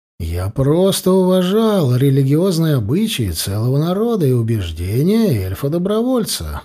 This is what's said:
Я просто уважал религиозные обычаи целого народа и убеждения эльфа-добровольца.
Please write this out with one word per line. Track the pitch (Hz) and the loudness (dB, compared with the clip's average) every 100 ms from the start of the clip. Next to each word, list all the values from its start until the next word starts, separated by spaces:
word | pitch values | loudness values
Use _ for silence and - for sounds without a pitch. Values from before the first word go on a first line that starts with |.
| _ - | _ -10
Я | 80 87 95 | -6 -4 -4
просто | - 135 160 196 180 180 | -2 0 2 2 0 2
уважал | 185 185 185 180 214 220 202 135 123 | 2 4 2 2 2 2 2 2 2
религиозные | 139 135 135 151 196 165 160 139 | 2 2 2 2 2 0 0 0
обычаи | 101 160 220 - 104 | 0 0 0 -2 -4
целого | 82 - 101 120 139 | -4 -4 -2 0 0
народа | 165 190 233 220 139 | 0 0 0 0 2
и | |
убеждения | 123 113 113 85 80 90 117 170 220 220 113 92 | 2 0 -2 -4 -6 -4 0 2 2 2 0 -2
эльфа-добровольца. | 98 143 170 180 214 247 254 160 - 80 71 | -4 -4 -2 -2 -2 0 -2 -2 -6 -8 -10